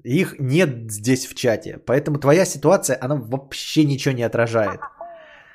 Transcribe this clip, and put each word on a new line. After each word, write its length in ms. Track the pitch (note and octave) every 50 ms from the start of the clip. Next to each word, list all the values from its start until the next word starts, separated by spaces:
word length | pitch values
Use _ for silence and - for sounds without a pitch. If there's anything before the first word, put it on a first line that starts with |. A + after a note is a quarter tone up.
| _
Их 340 | A2+ B2+ D#3 F3 - - -
нет 500 | C#3 B2+ C3+ E3+ F#3+ D3+ B2 A#2 A2+ A2+
здесь 360 | G#2 G#2 G#2 B2 C3 B2 -
в 80 | - -
чате. 440 | - - B2 A2 G2+ - - - - -
Поэтому 320 | - A#2+ C#3+ D3+ E3 D3 C#3
твоя 260 | - C#3 D3+ F3+ F#3+
ситуация, 540 | F3+ - C#3 - D3 F#3 G3 F#3+ - C3 -
она 160 | - B2+ D3+
вообще 680 | C#3+ A2+ A2 B2 C3 C3+ - - - - - - D#3 D#3
ничего 300 | C#3+ C#3 C3 - C#3+ C3
не 100 | A#2+ A#2
отражает. 540 | A2+ A2+ A#2 A#2 A#2 A2+ A#2 G#2+ G2 F#2 - - - - - - - - - - - - - - - -